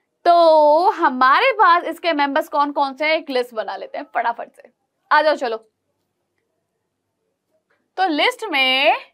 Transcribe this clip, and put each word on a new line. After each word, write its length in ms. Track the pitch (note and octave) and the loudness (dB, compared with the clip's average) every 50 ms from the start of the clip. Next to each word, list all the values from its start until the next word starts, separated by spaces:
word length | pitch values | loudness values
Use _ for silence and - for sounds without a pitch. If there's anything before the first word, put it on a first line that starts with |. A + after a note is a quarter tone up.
| _ _ _ _ - | _ _ _ _ 0
तो 640 | F4 E4+ E4+ E4+ D#4+ D#4+ D#4 D4+ D4 D4 D#4+ F4+ G4+ G4 | 2 4 4 6 6 4 4 4 4 4 2 2 0 0
हमारे 600 | D#4+ E4+ D4 B3+ B3+ C4 C4 C#4+ E4+ A4+ C5+ A#4+ | 0 -2 -2 0 0 2 2 2 2 2 0 2
पास 300 | G4+ G#4+ F4 E4+ F4 - | 2 2 4 4 2 0
इसके 280 | E4 D#4 - - E4+ D#4+ | -4 -8 -6 -4 -4 -2
मेंबर्स 360 | C#4+ C#4+ C#4 C#4 D#4 D#4 D#4 | -2 -2 -2 -2 -4 -4 -4
कौन 240 | - D4 C#4+ C#4+ C#4+ | -2 -2 -2 -2 -2
कौन 220 | D#4 C#4+ C4+ C4+ | -4 -4 -4 -4
से 100 | C4 D4+ | -4 -2
हैं, 80 | D#4 D#4+ | -2 -2
एक 180 | D#4+ D#4 C#4+ | -2 -4 -4
लिस्ट 240 | C4+ B3 A#3+ B3 A#3 | -4 -4 -4 -4 -6
बना 220 | A3 G3+ - G3 | -10 -8 -8 -10
लेते 220 | F#3+ - - - - | -12 -12 -12 -12 -14
हैं 60 | D4 - - | -14 -8 -6
फटाफट 380 | - - A#3 A#3 - - - _ | -4 -4 -4 -4 -6 -10 -16 _
से। 180 | - - - _ _ _ _ _ _ _ - | -20 -20 -20 _ _ _ _ _ _ _ 0
आ 120 | C#4 D4+ D4+ | 0 2 2
जाओ 120 | D#4 D4 | 2 0
चलो। 200 | D4 C#4+ A#3 A3 A3 - _ _ _ _ _ _ _ _ _ _ _ _ _ _ _ _ _ _ _ _ _ _ _ _ _ _ _ _ _ _ _ _ _ _ _ _ _ _ _ _ _ _ _ _ _ _ | -2 -2 -6 -8 -8 -12 _ _ _ _ _ _ _ _ _ _ _ _ _ _ _ _ _ _ _ _ _ _ _ _ _ _ _ _ _ _ _ _ _ _ _ _ _ _ _ _ _ _ _ _ _ _
तो 100 | - F#4+ F#4 | -4 -2 -2
लिस्ट 360 | D4+ D4 F4 A#4 B4+ - A4 | 0 0 0 -2 -2 -4 -6
में 520 | G#4+ D#4 C4+ C4 C4 C4 C4 C#4+ D#4+ G#4 C5+ - - | -6 -2 0 0 0 2 2 2 2 0 0 -4 -12